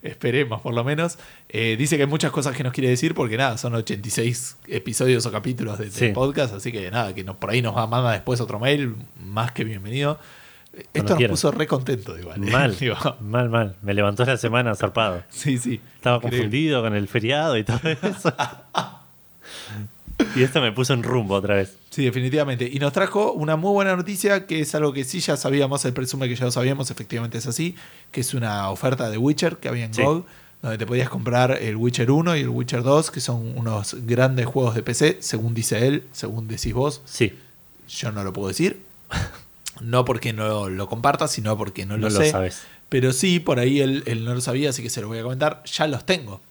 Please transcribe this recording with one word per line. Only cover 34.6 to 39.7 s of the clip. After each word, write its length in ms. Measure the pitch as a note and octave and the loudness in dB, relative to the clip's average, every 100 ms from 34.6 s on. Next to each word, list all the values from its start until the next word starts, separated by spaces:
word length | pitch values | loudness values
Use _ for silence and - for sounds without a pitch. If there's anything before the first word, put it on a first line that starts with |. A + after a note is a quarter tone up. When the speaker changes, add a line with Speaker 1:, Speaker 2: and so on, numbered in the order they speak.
| B2 | 2
Speaker 1:
de 80 | A2+ | 0
P 120 | - | -2
C, 240 | A#2 D3+ - | 4 4 2
según 320 | - A2+ A2+ | -2 -2 0
dice 340 | A2+ A2 G#2+ B2+ | 0 0 2 2
él, 180 | D3 - | 2 -4
según 360 | - G#2 A2+ A2 | -10 -8 -6 -6
decís 240 | A2+ A#2+ | -6 -4
vos. 300 | A2+ C#3+ D3 | 0 -2 -2
Speaker 2:
Sí. 300 | - - A2 - - - - - - | -12 0 0 0 -20 -20 -20 -20 -16
Speaker 1:
Yo 240 | - B2 | -8 -6
no 140 | G#2 | -4
lo 80 | G2 | -6
puedo 160 | F#2+ G2 | -4 -6
decir. 340 | G2 F3+ - - - - | 0 0 -2 -16 -20 -8
<laughs> 360 | - - - - - - | -6 -6 -8 -20 -18 -16